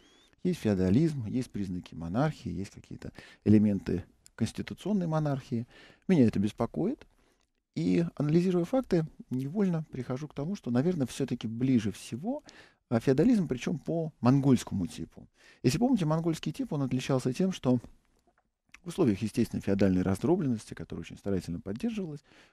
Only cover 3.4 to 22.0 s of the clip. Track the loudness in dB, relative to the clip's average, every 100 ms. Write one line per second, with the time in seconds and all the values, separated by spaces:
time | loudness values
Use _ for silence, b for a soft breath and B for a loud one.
3.4 | 6 6 6 0 -2 -4 -6 _ _ -4
4.4 | -4 -4 -10 -8 -4 -2 0 -2 -2 -4
5.4 | -6 -6 -6 b b b 2 6 6 4
6.4 | 0 0 -4 -2 -4 -4 -12 _ _ _
7.4 | _ _ _ -4 0 0 0 -2 2 2
8.4 | 2 0 0 -2 0 0 0 -8 -8 -6
9.4 | -4 0 0 0 -4 -8 -6 -6 -8 -8
10.4 | -6 -6 -2 0 0 0 -2 -4 -4 -4
11.4 | -6 -2 2 2 0 -6 -10 -8 -6 -8
12.4 | B B B B -4 0 2 4 4 4
13.4 | 2 -2 -4 -6 -4 -4 -6 0 2 4
14.4 | 6 4 2 -4 -4 -6 -14 -16 -20 b
15.4 | b b 0 2 2 2 2 0 0 -2
16.4 | -4 -6 -4 -4 -2 -2 0 0 0 0
17.4 | 0 0 0 0 -2 -18 _ _ _ _
18.4 | _ _ _ -18 -6 2 2 2 0 0
19.4 | 0 -2 0 4 4 4 2 2 2 2
20.4 | 0 -2 -6 -14 -12 -12 -12 -10 -4 -4
21.4 | -4 -8 -8 -6 -4 -4